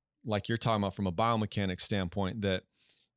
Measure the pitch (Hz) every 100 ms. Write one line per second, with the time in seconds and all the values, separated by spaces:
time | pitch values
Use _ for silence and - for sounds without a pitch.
0 | _ _ 113 104 - 113 117 107 98 -
1 | 95 85 113 113 107 107 98 90 - 101
2 | 87 101 92 110 101 92 - _ _ _
3 | _